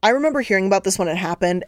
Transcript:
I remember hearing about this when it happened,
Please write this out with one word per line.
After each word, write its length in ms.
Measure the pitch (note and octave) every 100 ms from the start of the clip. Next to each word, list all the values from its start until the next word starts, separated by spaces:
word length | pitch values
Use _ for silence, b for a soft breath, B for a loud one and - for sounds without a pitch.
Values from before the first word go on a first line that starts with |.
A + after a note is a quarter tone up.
I 60 | G#3+
remember 320 | C4+ D#4 C#4
hearing 260 | A3+ G3 F#3+
about 160 | G3
this 160 | F#3+ F#3
when 80 | E3+
it 100 | F3
happened, 480 | E3+ E3+ F3 F3+